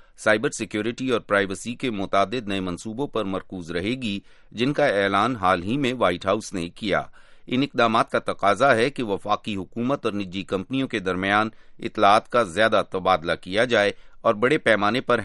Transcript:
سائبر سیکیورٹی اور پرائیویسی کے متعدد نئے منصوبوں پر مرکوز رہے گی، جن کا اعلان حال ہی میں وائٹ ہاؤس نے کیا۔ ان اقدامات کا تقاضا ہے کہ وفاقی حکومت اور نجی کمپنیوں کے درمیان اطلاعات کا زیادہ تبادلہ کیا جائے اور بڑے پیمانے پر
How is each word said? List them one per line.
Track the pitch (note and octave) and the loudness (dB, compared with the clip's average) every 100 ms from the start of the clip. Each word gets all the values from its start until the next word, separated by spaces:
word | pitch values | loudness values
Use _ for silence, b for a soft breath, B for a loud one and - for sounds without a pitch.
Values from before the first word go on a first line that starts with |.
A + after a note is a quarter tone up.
| b - | b -4
سائبر | A2 G#2+ C#3+ | 2 2 0
سیکیورٹی | - G#2+ G#2+ G#2+ A#2+ C3 | -4 -6 -4 -4 -4 -2
اور | A2 | -2
پرائیویسی | - G2+ G2 F#2+ A#2 | 0 0 0 -4 -8
کے | A#2+ C3 | -6 -4
متعدد | G2+ F#2+ G2 F#2+ B2 G2+ | -4 0 0 0 -2 -4
نئے | G2 | -4
منصوبوں | F#2 F2+ A2 A2 C#3+ | -4 -6 -8 -8 -6
پر | A2 | -4
مرکوز | G2 F#2 - F#2 E2 | -4 -6 -8 -12 -6
رہے | E2+ G2+ C3 | -4 -4 -4
گی، | A2+ G2 b b b | -4 -6 b b b
جن | G2+ B2+ | -2 -2
کا | D3 C#3 | 2 2
اعلان | G2+ G2 G2 G#2+ - | 2 2 2 2 0
حال | F2+ F#2 | 2 2
ہی | F#2 C#3+ | 0 -2
میں | C3+ | -2
وائٹ | B2+ F#2+ F2+ F#2+ | 0 0 0 -2
ہاؤس | G#2+ - | -2 -2
نے | F#2+ F2 | -8 -8
کیا۔ | - G#2 D#2+ - b b b - | -8 -2 -2 -2 b b b -6
ان | B2+ | -2
اقدامات | C#3 B2+ A#2 A2+ C#3 | -2 2 2 2 0
کا | A#2 | -2
تقاضا | - F2+ G2 G2+ C#3 | -4 0 2 4 4
ہے | A2+ C3+ | 4 2
کہ | - | -2
وفاقی | A2 F#2+ G#2 G#2 A2+ G2 | -4 -4 -2 -2 -2 -8
حکومت | F2 A2+ B2 C#3+ A2+ | -8 -6 -4 -2 -2
اور | |
نجی | G2+ F#2+ F#2+ | -4 -6 -8
کمپنیوں | - F#2+ F2 C3+ C3 | -4 -6 -4 -6 -4
کے | A2 | -4
درمیان | F#2 F2+ G2 G#2 A2 b b b | -4 -2 2 2 2 b b b
اطلاعات | - - G2+ A2 - | -8 4 6 6 4
کا | B2 | 0
زیادہ | G2+ E2 A2 G#2 - | 0 2 4 4 0
تبادلہ | F#2+ F2+ F2+ E2+ D#2+ | -2 2 2 2 -4
کیا | F#2 G2+ | -2 0
جائے | B2+ A2 G2+ b b b | 2 2 2 b b b
اور | - | -2
بڑے | G#2+ B2+ D#3 | 2 2 2
پیمانے | - G#2+ G#2 B2 | 2 4 2 0
پر | - A#2 | 0 -2